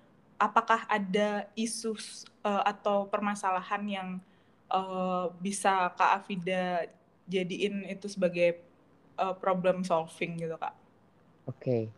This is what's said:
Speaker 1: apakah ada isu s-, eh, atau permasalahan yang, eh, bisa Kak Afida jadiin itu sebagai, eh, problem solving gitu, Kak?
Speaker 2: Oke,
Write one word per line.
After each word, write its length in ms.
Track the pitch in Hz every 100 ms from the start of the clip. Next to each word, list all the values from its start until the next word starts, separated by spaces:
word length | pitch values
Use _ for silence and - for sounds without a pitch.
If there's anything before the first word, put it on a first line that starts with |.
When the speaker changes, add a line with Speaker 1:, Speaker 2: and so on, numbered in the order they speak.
| _ _ _ _
Speaker 1:
apakah 480 | 208 226 226 226 -
ada 600 | 214 196 208 208 208 208 -
isu 400 | 226 - 226 220
s-, 280 | - - - _
eh, 180 | 208 202
atau 400 | 202 202 214 202 196
permasalahan 760 | 208 208 202 196 185 185 208
yang, 240 | 208 196 185 185 - _ _ _ _
eh, 540 | 185 190 185 185 180 180 175
bisa 500 | 185 196 202 190 180
Kak 320 | - 180 196
Afida 640 | - 190 170 185 180 175 160 - _ _ -
jadiin 560 | 185 180 180 202 202 190
itu 160 | 196 202
sebagai, 560 | 196 180 175 175 170 - _ _ _ _ -
eh, 140 | 185 185
problem 480 | 190 185 180 180
solving 560 | 185 165 165 - 170 165
gitu, 160 | 165 160
Kak? 160 | - - - _ _ _ _ _ -
Speaker 2:
Oke, 400 | - - 117 110